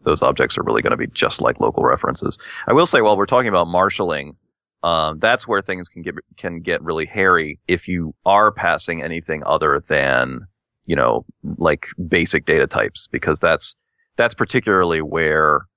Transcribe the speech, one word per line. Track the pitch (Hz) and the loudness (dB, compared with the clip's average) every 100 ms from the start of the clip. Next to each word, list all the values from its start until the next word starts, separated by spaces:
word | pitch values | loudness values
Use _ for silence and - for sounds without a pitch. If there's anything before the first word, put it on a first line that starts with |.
those | - 76 | 0 2
objects | 69 65 58 - | 2 2 0 0
are | |
really | - 55 | 0 0
gonna | - - | 0 -2
be | - | -4
just | - - - | -2 0 2
like | - - | 0 0
local | 53 - | -2 0
references. | 62 - - - - - - - - | 0 0 -2 -4 -4 -6 -10 -12 0
I | |
will | 131 170 | 4 4
say, | - | 4
while | 107 101 | 4 2
we're | 98 | 4
talking | 127 120 | 2 2
about | 95 85 | 2 2
marshalling, | 87 95 - 92 76 71 - _ _ _ _ | 2 2 0 -2 -2 -6 -16 _ _ _ _
um, | 85 82 78 78 | 0 0 0 0
that's | 110 123 - | 0 0 0
where | 101 | -2
things | 95 90 87 | -2 -8 -10
can | - | -12
get, | 85 73 - - | -10 -10 -14 -12
can | 95 85 | -10 -8
get | 87 85 | -6 -6
really | 80 80 | -4 -6
hairy | 78 107 95 87 78 76 - | -4 0 4 4 0 -10 -4
if | 90 - | -4 -2
you | 90 80 - | -4 -6 -4
are | - 101 107 | 2 4 4
passing | 107 90 76 - 82 | 2 -2 0 -2 -4
anything | 78 82 - 78 | -6 -8 -6 -6
other | 71 78 78 71 | -2 0 2 0
than, | - 76 69 64 64 64 98 _ _ _ - | 0 0 2 0 0 -6 -14 _ _ _ -6
you | 80 | 0
know, | 60 57 - - - - | 2 0 -4 -16 -12 -2
like, | 82 73 - - 87 | 0 0 -4 -10 -2
basic | 92 82 85 78 | 0 2 0 2
data | 78 67 | 2 2
types, | - 52 - - | 0 -4 -6 -10
because | - - 76 | -6 -2 0
that's, | 85 80 - - _ _ _ - | 2 2 0 -4 _ _ _ 0
that's | 117 | 0
particularly | - 117 135 110 95 90 80 | 0 -2 0 2 2 2 0
where | 76 78 80 78 78 76 - | -2 -2 0 2 4 2 -2